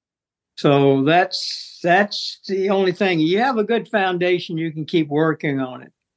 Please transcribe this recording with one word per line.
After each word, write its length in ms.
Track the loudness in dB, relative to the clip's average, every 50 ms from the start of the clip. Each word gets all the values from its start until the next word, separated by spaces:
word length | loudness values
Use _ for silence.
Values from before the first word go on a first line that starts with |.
| _ _ _ _ _ _ _ _ _ _ _
so 480 | -2 2 4 4 6 6 4 4 4 4
that's, 760 | 4 4 4 2 0 -2 -8 -10 -10 -12 -12 -14 -18 -14 -4 0
that's 560 | 2 4 4 2 0 -2 -10 -10 -12 -12 -12 -10 -6
the 220 | -4 -2 0 0
only 240 | 0 0 0 0 0
thing. 260 | 0 0 0 2 2
You 200 | 2 2 2 0
have 180 | 0 0 0 -2
a 80 | -2
good 240 | -2 -2 -4 -4 -2
foundation, 680 | -2 -2 0 0 -2 0 0 0 0 0 -2 -4 -6 -6
you 140 | -6 -6
can 140 | -6 -8 -6
keep 240 | -2 -2 -2 0 0
working 500 | 0 0 0 0 0 -2 -4 -4 -4 -4
on 220 | -4 -6 -10 -14
it. 100 | -18 -20 _ _ _ _ _